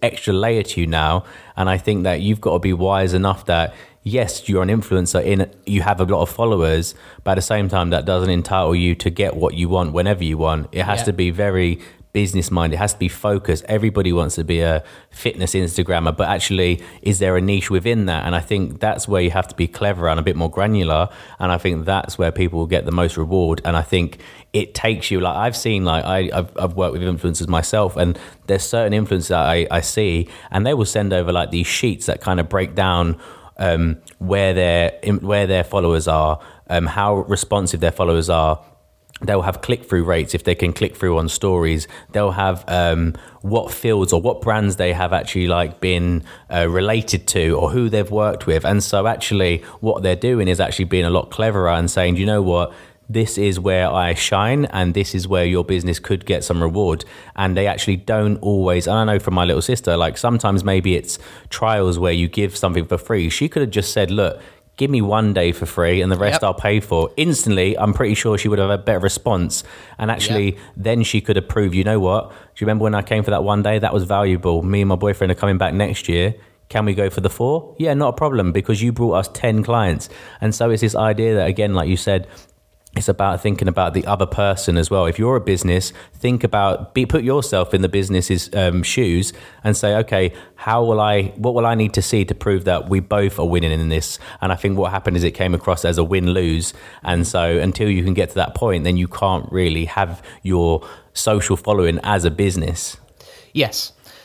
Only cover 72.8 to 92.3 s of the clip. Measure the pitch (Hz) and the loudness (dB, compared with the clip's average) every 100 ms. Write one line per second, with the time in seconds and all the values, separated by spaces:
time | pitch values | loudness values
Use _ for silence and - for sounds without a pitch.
72.8 | 110 104 - 107 101 104 98 101 104 107 | 2 0 0 0 2 0 2 2 2 2
73.8 | 104 101 92 101 101 90 87 82 90 101 | 2 0 2 2 2 2 2 0 2 2
74.8 | 98 90 101 95 92 90 101 95 92 92 | 2 2 0 0 0 2 0 2 0 0
75.8 | 104 - - 87 98 110 - _ _ 113 | -2 -2 -2 0 0 -2 -14 _ _ 0
76.8 | 104 98 98 95 92 - 123 160 - - | 0 0 -2 -2 -6 -2 -2 -2 -4 -4
77.8 | 156 143 139 - 151 123 90 98 104 104 | 0 2 0 0 0 0 0 0 0 0
78.8 | 120 117 113 90 98 - 120 107 104 117 | 0 0 0 0 -2 -4 0 0 2 2
79.8 | 95 76 - - - - 110 110 117 107 | 2 0 -6 -18 -20 -4 -4 0 0 2
80.8 | 110 - 110 107 113 107 87 98 104 92 | 2 2 2 2 2 2 2 0 0 2
81.8 | 78 90 - 95 - - - _ _ _ | 2 0 0 0 -2 -16 -20 _ _ _
82.8 | - - - 95 98 90 107 95 101 95 | -10 -2 -2 0 0 0 -2 0 0 0
83.8 | 87 92 - 98 92 - 101 95 - 85 | 0 0 -2 0 0 0 0 0 0 0
84.8 | 82 98 85 85 117 127 95 92 92 92 | 2 2 0 0 0 0 0 0 2 0
85.8 | - - - - 123 123 107 104 98 92 | -2 -10 -20 -4 -2 0 0 2 0 -2
86.8 | 101 127 127 156 120 143 123 95 90 92 | -4 -2 0 0 2 0 0 0 0 0
87.8 | 92 98 95 92 92 90 - 101 92 90 | 2 0 0 0 0 -2 -2 0 2 2
88.8 | 85 - 101 87 95 - - - 107 107 | 0 0 2 2 0 -8 -20 -6 -2 0
89.8 | 104 107 110 98 90 - - - 107 117 | 2 0 2 2 0 -2 -18 -8 -2 2
90.8 | 117 107 107 104 98 - 117 120 117 113 | 2 2 2 2 0 -2 0 2 2 2
91.8 | 107 - - 107 92 | 2 0 0 0 0